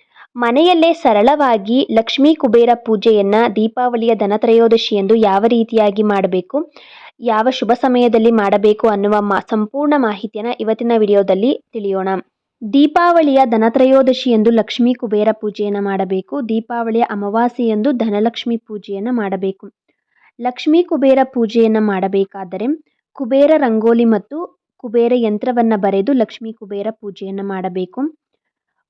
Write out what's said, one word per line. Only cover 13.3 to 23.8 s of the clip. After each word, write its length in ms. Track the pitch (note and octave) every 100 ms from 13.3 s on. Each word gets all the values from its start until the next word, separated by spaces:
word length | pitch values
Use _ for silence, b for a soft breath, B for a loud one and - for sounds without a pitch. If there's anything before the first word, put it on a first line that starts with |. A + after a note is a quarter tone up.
| C4+
ಧನತ್ರಯೋದಶಿಯಂದು 1080 | C4 A3 A3+ A#3+ C4 C4+ C4 B3 B3+ A3+ G#3+
ಲಕ್ಷ್ಮೀ 440 | A3+ G#3 - A#3+
ಕುಬೇರ 340 | B3 A3+ G#3 G#3
ಪೂಜೆಯನ್ನ 440 | G#3+ G#3+ G3+ G3+ G3+
ಮಾಡಬೇಕು. 680 | G3+ G3 F#3+ F#3+ - C#4+ A3+
ದೀಪಾವಳಿಯ 540 | A3 A3+ A#3 A3+ A3+
ಅಮಾವಾಸ್ಯೆಯಂದು 880 | - G3+ G3+ A3 A#3+ A#3+ A#3 G#3+ A#3+
ಧನಲಕ್ಷ್ಮಿ 640 | B3 A3+ G3+ A3+ A3+ A#3+ A#3
ಪೂಜೆಯನ್ನ 520 | _ G#3 G3+ G3 A3+
ಮಾಡಬೇಕು. 600 | A#3+ G3+ F#3+ F#3+ F#3+ G3 _ _ _ _ _ _ _
ಲಕ್ಷ್ಮೀ 420 | B3 B3 D#4 E4
ಕುಬೇರ 360 | F4 D4+ C4+ C4+
ಪೂಜೆಯನ್ನ 540 | C4 B3+ A3+ A#3 A3+ A3
ಮಾಡಬೇಕಾದರೆ 1040 | G#3+ F#3+ F#3+ G3 G3 G3 F#3 F#3 A#3 D#4+ _ _ _
ಕುಬೇರ 380 | - A#3+ C4+ C#4+ D#4
ರಂಗೋಲಿ 480 | B3+ A3